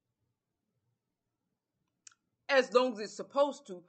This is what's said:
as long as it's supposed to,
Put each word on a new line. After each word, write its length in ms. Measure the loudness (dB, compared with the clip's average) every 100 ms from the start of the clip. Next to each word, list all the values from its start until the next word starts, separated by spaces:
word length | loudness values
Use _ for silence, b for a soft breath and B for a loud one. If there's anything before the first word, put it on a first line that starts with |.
| _ _ _ _ _ _ _ _ _ _ _ _ _ _ _ _ _ _ _ _ -20 _ _ _ 0
as 220 | 2 4
long 200 | 2 2
as 60 | -2
it's 180 | -12 -12
supposed 500 | -8 0 0 0 -14
to, 140 | -18